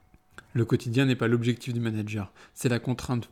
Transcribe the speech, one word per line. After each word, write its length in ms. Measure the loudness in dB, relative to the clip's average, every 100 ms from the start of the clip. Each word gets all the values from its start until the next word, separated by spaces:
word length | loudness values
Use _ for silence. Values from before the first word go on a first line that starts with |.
| _ -20 _ -20 -4
Le 120 | -2 2
quotidien 400 | 0 2 2 2
n'est 100 | 2
pas 120 | 2
l'objectif 460 | 2 2 0 -4
du 60 | -2
manager, 520 | -2 -2 -4 -6 -8 -12 -20 -4
c'est 140 | 0
la 100 | 0
contrainte 480 | 0 -4 -2 -4 -4